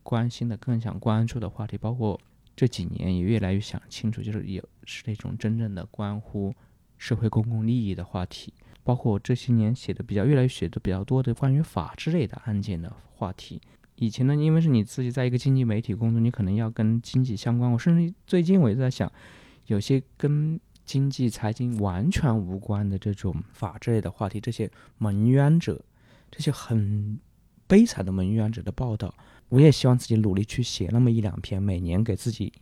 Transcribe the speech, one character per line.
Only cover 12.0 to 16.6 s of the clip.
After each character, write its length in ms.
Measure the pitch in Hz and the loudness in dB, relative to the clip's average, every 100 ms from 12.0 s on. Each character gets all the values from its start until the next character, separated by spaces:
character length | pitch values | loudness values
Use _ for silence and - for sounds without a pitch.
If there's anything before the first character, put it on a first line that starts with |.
| - | -2
类 160 | 170 117 | -2 -2
的 120 | - - | -4 -4
案 160 | 104 | -4
件 180 | 101 85 | -2 -6
的 100 | 85 - - | -8 -14 -20
话 200 | - 95 | -10 -8
题。 260 | - - - - _ _ - | -8 -14 -16 -18 _ _ -6
以 120 | 113 | -4
前 180 | 113 131 | 0 0
呢， 80 | |
因 200 | 147 156 | 2 4
为 60 | 160 | 4
是 100 | 165 | 4
你 120 | 120 | 4
自 200 | 101 - | 2 -2
己 80 | 123 | -4
在 160 | 127 127 | -2 0
一 40 | |
个 60 | 123 | 0
经 180 | 139 | 2
济 120 | 131 120 | 2 2
媒 160 | 107 | 0
体 120 | - | -2
工 180 | 104 113 | -2 0
作， 60 | 117 | 2
你 120 | 117 | 2
可 120 | 123 | 0
能 100 | 95 | 0
要 160 | 104 | 0